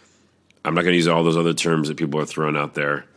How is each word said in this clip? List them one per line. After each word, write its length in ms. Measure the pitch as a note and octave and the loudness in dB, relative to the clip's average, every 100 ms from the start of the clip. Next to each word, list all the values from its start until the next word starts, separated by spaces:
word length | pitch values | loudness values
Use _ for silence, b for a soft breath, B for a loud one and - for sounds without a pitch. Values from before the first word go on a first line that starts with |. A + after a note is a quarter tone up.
| b b b b _ _ E2 | b b b b _ _ -4
I'm 100 | E2 | 0
not 80 | |
gonna 140 | F2 F2 | 2 4
use 100 | E2 | 4
all 160 | E2 | 2
those 140 | E2 E2 | 2 2
other 160 | E2+ | 0
terms 340 | D#2+ E2+ E2 D2+ | 0 0 0 0
that 100 | D2+ | -4
people 220 | D#2+ D2+ | -4 -2
are 60 | D2 | -4
throwing 320 | - D#2 D2 | -4 -2 -2
out 180 | D2+ D2+ | -4 -4
there 300 | D2 C#2+ - | -4 -4 -8